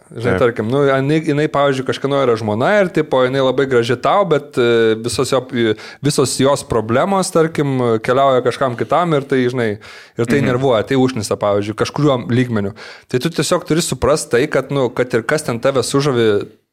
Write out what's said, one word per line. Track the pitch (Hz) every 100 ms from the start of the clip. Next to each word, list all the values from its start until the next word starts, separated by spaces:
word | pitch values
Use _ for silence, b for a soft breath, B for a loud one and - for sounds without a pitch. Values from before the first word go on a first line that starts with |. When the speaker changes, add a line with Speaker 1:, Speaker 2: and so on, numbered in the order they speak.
| _
Speaker 1:
Žinai, | 110 104
Speaker 2:
Taip. | 92
Speaker 1:
tarkim, | 120 117 110
nu, | 135
jinai, | 139 135 135 156
jinai, | 160 143 156
pavyzdžiui, | 147 143 131 127
kažkieno | - 139 139
yra | 127
žmona | 110 107 104 151
ir, | 208 180
tipo, | 160 151 131
jinai | 127 139 131
labai | 131 131
graži | 123 117 123
tau, | 139 190 185
bet, | 143 143 -
e, | 120 117 113 110
visos | 117 - 127
jo, | 131 127 123 113 104 B B
visos | 139 151 127 -
jos | 135 139 -
problemos, | 117 107 120 185 190 180
tarkim, | 165 160 165 143 131 120 110
keliauja | 120 127 139 127
kažkam | 127 - 135 117
kitam | 120 147 175
ir | 147 135
tai, | 135 123
žinai, | 127 113 104 B B B -
ir | 117
tai | 143
Speaker 2:
Mhm. | 131
Speaker 1:
nervuoja, | 123 135 110
tai | 101 135
užknisa, | 131 123 101 98
pavyzdžiui, | 123 101 104 104
kažkuriuo | 117 - 147 127 107
lygmeniu. | 117 120 110 98 - B B B
Tai | -
tu | 165
tiesiog | 165 143 175 -
turi | 156
suprast | - 127 120 147 -
tai, | 120 147
kad, | 143 131
nu, | 139 123
kad | - 127
ir | 117
kas | 110 156
ten | 147 117
tave | 135 135 113
sužavi | 139 143 120 110 101 - - _